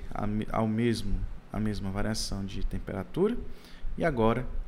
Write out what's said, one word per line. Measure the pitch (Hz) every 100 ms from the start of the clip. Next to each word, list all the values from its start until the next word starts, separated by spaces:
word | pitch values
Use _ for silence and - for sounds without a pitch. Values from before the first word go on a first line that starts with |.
| -
a | - 104
me-, | 107 -
ao | 107 110
mesmo, | 110 120 113 101 92 95 - -
a | 101
mesma | 107 101 98
variação | 101 104 110 - 101 98
de | 95 -
temperatura, | 92 - 95 90 151 208 240 - - - - - -
e | 165
agora | 123 110 113 127 -